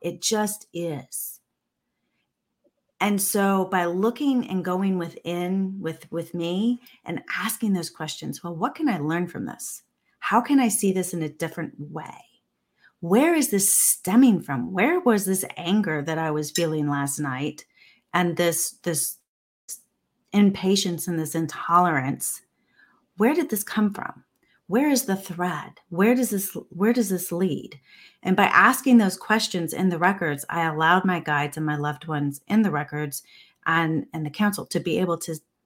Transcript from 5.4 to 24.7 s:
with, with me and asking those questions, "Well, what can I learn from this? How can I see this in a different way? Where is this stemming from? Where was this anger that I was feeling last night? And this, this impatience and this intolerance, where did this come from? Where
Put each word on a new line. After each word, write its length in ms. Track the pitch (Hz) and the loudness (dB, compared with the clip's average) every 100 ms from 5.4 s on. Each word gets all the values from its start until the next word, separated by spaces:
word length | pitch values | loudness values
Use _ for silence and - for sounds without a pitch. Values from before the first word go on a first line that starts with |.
| 180 190 190 190 | -2 -2 -2 -4
with, 320 | 165 160 - | -8 -10 -8
with 220 | 165 165 | -8 -6
me 480 | 175 170 180 233 240 - _ | -6 -4 0 0 -2 -8 _
and 180 | - 170 - | -10 -10 -8
asking 380 | - 208 - 214 | -6 -6 -2 0
those 180 | 180 160 | -2 -4
questions, 540 | - 156 - 147 139 | -8 -10 -8 -10 -10
"Well, 120 | 175 | -10
what 200 | 165 247 | -6 -6
can 140 | 294 294 | -2 -2
I 100 | 170 | 0
learn 280 | 151 170 175 | -2 -2 -4
from 180 | - | -6
this? 380 | 78 - - - _ _ _ _ | -10 -10 -14 -14 _ _ _ _
How 220 | - 220 | 0 2
can 180 | 240 277 | 4 4
I 80 | 233 | 4
see 240 | - 196 | 2 2
this 220 | 185 180 | 0 -2
in 80 | 170 | -4
a 80 | 156 | -6
different 440 | - 160 - 160 - | -4 -6 -6 -10 -10
way? 460 | 147 156 156 - _ _ _ _ _ _ _ - | -12 -12 -14 -18 _ _ _ _ _ _ _ -8
Where 340 | 170 214 330 | 2 4 6
is 180 | 320 247 | 4 2
this 220 | 196 196 | 2 2
stemming 680 | - - - 180 226 262 175 | 2 2 0 2 6 8 6
from? 320 | 139 131 165 | 0 -4 -2
Where 260 | 190 262 359 | 0 2 2
was 260 | 254 208 | 4 2
this 200 | 185 190 - | 2 -2 -4
anger 460 | - 170 214 170 151 | -6 0 0 0 -2
that 160 | 147 160 | -2 -2
I 140 | 160 | -2
was 200 | 151 147 | -2 -2
feeling 380 | - 165 156 147 | -2 0 0 0
last 300 | 143 139 - | 0 -2 -4
night? 460 | 143 127 147 - - _ - _ _ | -4 -4 -6 -8 -20 _ -20 _ _
And 220 | 175 175 | 0 0
this, 360 | 170 170 165 - - | 2 0 0 -4 -6
this 340 | 175 156 - - _ _ _ _ - - _ _ _ _ _ | -4 -2 -4 -8 _ _ _ _ -18 -18 _ _ _ _ _
impatience 720 | 202 202 196 190 196 185 170 180 | 4 4 4 0 0 0 -4 -4
and 100 | 165 | -4
this 180 | 156 | -2
intolerance, 1080 | 165 160 - - 175 180 143 131 127 - - _ _ _ _ _ _ _ | -4 -4 -6 2 4 4 2 -2 -4 -6 -8 _ _ _ _ _ _ _
where 180 | - 233 | 0 2
did 160 | 320 - | 2 0
this 140 | 202 | -4
come 300 | - 214 208 | -4 0 0
from? 320 | 208 - - _ _ _ _ | -2 -10 -12 _ _ _ _
Where 220 | - | -2